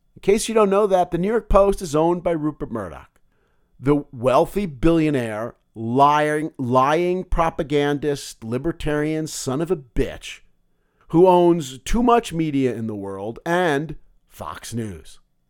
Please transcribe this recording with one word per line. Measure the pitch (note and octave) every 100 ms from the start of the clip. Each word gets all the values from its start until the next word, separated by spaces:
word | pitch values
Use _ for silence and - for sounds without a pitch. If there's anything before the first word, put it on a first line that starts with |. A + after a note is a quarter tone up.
| _ -
In |
case | - G#3+ -
you |
don't | A3 G#3
know | G3 G#3
that, | F#3 F3
the | E3+
New | F#3+
York | A3+ -
Post | G3+ G3 G3
is | F3 D3+
owned | E3 F3
by | F3
Rupert | E3 D3+ - C#3+
Murdoch, | A2 F2+ C2+ - _ _ _ _ _ _ -
the | B2+ D3 -
wealthy | B2 B2 C3+ E3 A3 G3
billionaire, | B2+ D#3+ E3 D#3 C#3+ A2+ G#2+ A#2 - _
lying, | A2 A2+ B2+ C#3+ D3+ D3+ D3+ D#3 -
lying | A#2+ B2+ C3+ D#3+ F3+ F#3
propagandist, | F3 - E3 - C3+ D3 C#3+ D3 D3 C#3 - -
libertarian | A2+ B2 D#3+ D#3+ D#3 D3 D3+ D#3 D#3
son | - - C3
of | E3+
a | F3
bitch | C3 - G#2 D2 - - _ _ _ _ _ _ -
who | D#3+ F#3
owns | F3+ F3 E3+ C3 C3
too | - A3
much | A#3+ A#3 A#3
media | E3 D#3+ C#3 B2+
in | A2 A2
the |
world | G#2+ G2 G2 G#2 A#2
and | E3 F3 F3+ C#3 D#3 - - _ _
Fox | - D#2 E2+ -
News. | A#2 A2 E2+ - - _ _